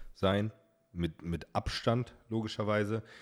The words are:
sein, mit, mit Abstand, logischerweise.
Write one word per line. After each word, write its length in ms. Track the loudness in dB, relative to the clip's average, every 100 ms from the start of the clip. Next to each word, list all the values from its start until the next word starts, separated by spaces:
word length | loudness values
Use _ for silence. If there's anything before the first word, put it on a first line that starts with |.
| -12
sein, 380 | 0 2 4 0 -6 _ _ _ -2
mit, 260 | -2 -2
mit 240 | -4 -4 -2
Abstand, 600 | -4 -2 -2 2 2 0 -8 -4
logischerweise. 720 | -4 -2 -2 2 2 2 -2 -6 -16